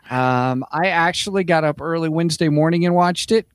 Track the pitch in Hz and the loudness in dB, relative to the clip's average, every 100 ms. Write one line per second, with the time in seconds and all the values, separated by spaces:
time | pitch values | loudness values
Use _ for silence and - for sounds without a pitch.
0 | - 127 127 123 127 127 131 151 185 170 | -8 -2 0 2 0 -2 -4 -2 0 2
1 | 170 175 - 196 175 165 156 147 151 165 | 0 0 -4 -2 2 2 2 -2 -4 -4
2 | 165 160 170 160 160 147 160 170 175 175 | -2 0 0 0 0 2 2 2 2 2
3 | 175 180 - 226 - | 2 0 0 -2 -2